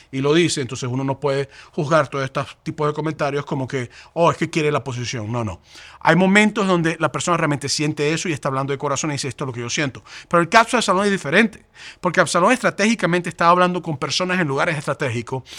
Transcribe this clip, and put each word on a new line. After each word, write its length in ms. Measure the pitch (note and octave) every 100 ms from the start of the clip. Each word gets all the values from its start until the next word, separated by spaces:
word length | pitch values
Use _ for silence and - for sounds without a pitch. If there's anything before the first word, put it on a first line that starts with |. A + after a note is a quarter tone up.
| -
y 80 | C3+
lo 140 | C#3
dice, 280 | E3 E3 -
entonces 280 | B2+ B2+ B2+
uno 140 | B2+
no 160 | C3+ C3
puede 280 | C#3+ C3+ C3+ - -
juzgar 340 | - D3 D#3+ C3+
todo 160 | C#3
este 200 | C3+ C#3+ C3 -
tipo 240 | - D#3 D3
de 60 |
comentarios 520 | D3+ D#3 D3+ D3 C#3+ C#3
como 220 | C#3+ B2+
que, 240 | C3+ A#2+ - -
"Oh, 180 | D#3+ E3
es 60 | C#3
que 120 | E3
quiere 220 | E3 D3
la 120 | C#3+
posición." 480 | C3+ B2 A2+ B2+ G#2
No, 120 | A#2+
no. 180 | A2 F2+ _ - - -
Hay 160 | - E3
momentos 500 | F#3+ G3+ G#3+ G#3+ F#3+
donde 320 | F3 E3 D#3+
la 120 | D#3
persona 260 | C#3+ F3+ E3
realmente 320 | D#3+ C#3+ C#3
siente 440 | - D3+ D3+ D3
eso 140 | D#3+ F3+
y 60 |
está 140 | C#3+ D3
hablando 260 | C3+ C#3
de 60 | C#3
corazón 320 | D3 C3+ D#3+
y 20 |
dice, 140 | C#3+ C#3
"Esto 160 | -
es 20 | C3+
lo 80 |
que 60 | A#2
yo 100 | A#2+
siento." 340 | - C#3+ - - - -
Pero 140 | F3
el 80 | E3+
caso 220 | A3+ A#3
de 60 | A#3+
Absalón 280 | G#3+ F#3 G#3
es 60 |
diferente, 520 | G3 C#3+ F3 A3+ - _ - - -
porque 180 | F3+ F3
Absalón 320 | D#3+ F3+ G3
estratégicamente 800 | B3 F#3 - G#3 A#3 F3 F3 F3
estaba 220 | - E3+
hablando 320 | F3+ F3+ F3+
con 160 | E3 D3
personas 400 | D3 - F#3 F#3
en 80 | D#3
lugares 280 | C#3 E3+ D3
estratégicos, 680 | D#3 C#3 C#3 A#2 G#2+ C3 -